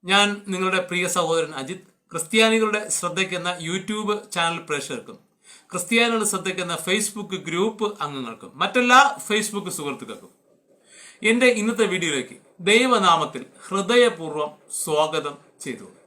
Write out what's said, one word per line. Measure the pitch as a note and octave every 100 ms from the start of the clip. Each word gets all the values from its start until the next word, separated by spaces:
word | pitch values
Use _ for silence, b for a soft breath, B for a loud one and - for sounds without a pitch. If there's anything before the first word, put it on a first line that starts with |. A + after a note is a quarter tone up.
ഞാൻ | F3+ G3 G#3 G3+ G3+
നിങ്ങളുടെ | F#3 F#3 F#3 F3+
പ്രിയ | F3 F3
സഹോദരൻ | F3+ E3 E3 D#3 C#3+
അജിത്. | C3+ F#3 - _ _
ക്രിസ്ത്യാനികളുടെ | E3 D#3+ A3 A3 A3 A3 G#3 G#3 -
ശ്രദ്ധയ്ക്കെന്ന | F3 F3 F#3+ F3+ F3 F3+ D#3+
YouTube | F#3 F#3+ G#3+ G3+ G#3 G#3
ചാനൽ | - E3 E3+ E3
പ്രേക്ഷകർക്കും | D3 C#3 B2+ G2+ - _ _ B B B
ക്രിസ്ത്യാനികളുടെ | F3+ - A#3 A#3 A3+ G#3
ശ്രദ്ധയ്ക്കെന്ന | F#3+ F#3+ F#3 F3 E3+ -
Facebook | G3+ G#3+ A3 G3+ F#3 D#3
ഗ്രൂപ്പ് | E3 G#3+ G#3+ G#3 G#3
അംഗങ്ങൾക്കും | D3 C#3+ A#2+ A2+ - C3+
മറ്റെല്ലാ | F#3 B3+ B3 B3+ C4+ - -
Facebook | G#3+ G#3+ G3+ F3+ -
സുഹൃത്തുക്കൾക്കും | C#3+ B2+ A2 G2+ - _ _ _ _ _ B B B B G#3+
എൻ്റെ | A#3 B3+ A3
ഇന്നത്തെ | G#3+ A3+ A3
വീഡിയോയിലേക്ക് | F3+ E3+ C#3+ B2 - _ _ F3+
ദൈവനാമത്തിൽ | A3 B3+ A#3 F#3 E3 D3+ C3 - - -
ഹൃദയപൂർവ്വം | F#3+ G3 A#3+ B3 E3 D#3+ D3+ D3+ - _ -
സ്വാഗതം | - D3+ D#3 D#3 D3 C#3+ _ _
ചെയ്തു. | D3 A2+ F#2+ -